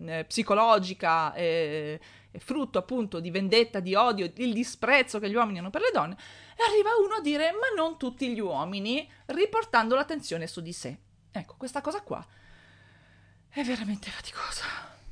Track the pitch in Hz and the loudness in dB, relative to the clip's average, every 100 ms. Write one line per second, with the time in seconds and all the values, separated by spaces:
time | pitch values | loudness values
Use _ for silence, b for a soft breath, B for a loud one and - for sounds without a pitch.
0 | 165 160 160 - 208 202 226 214 185 190 | -6 -6 -4 -2 2 4 6 6 4 -2
1 | 175 165 156 - 170 165 151 156 151 156 | 2 2 2 0 0 2 0 -2 -6 -8
2 | B B B - - 277 269 196 - 254 | B B B -14 -6 -4 -2 -2 -2 -2
3 | 208 170 175 185 190 226 226 202 180 190 | -2 -4 -4 -2 2 4 4 0 2 4
4 | 240 208 175 - 247 220 240 - 226 269 | 4 2 -2 -2 -2 0 -2 -2 4 4
5 | 254 214 202 220 226 185 185 302 480 330 | 4 -2 -2 0 0 -2 -6 -2 0 2
6 | 160 196 B B B B 466 415 403 466 | 0 -4 B B B B 4 4 4 4
7 | 392 440 294 294 320 403 508 403 320 330 | 2 0 0 2 2 0 0 0 -2 -2
8 | 254 247 262 226 196 139 170 196 208 269 | -6 -4 -4 -4 -2 -2 -4 -4 -4 -4
9 | 311 b b 302 427 440 453 240 226 262 | -6 b b 0 2 0 2 2 4 2
10 | 294 320 - 165 165 - 165 175 127 151 | 2 -4 -6 -6 -6 -8 -10 -8 -10 -12
11 | _ _ _ 208 - - 262 285 294 403 | _ _ _ -12 -12 -12 -10 -6 -4 -6
12 | - - - b b b b b b b | -6 -10 -10 b b b b b b b
13 | b b b b b 285 247 240 208 202 | b b b b b -6 -4 -4 -4 -6
14 | - - - - - - - B B B | -8 -12 -12 -8 -8 -6 -8 B B B
15 | B | B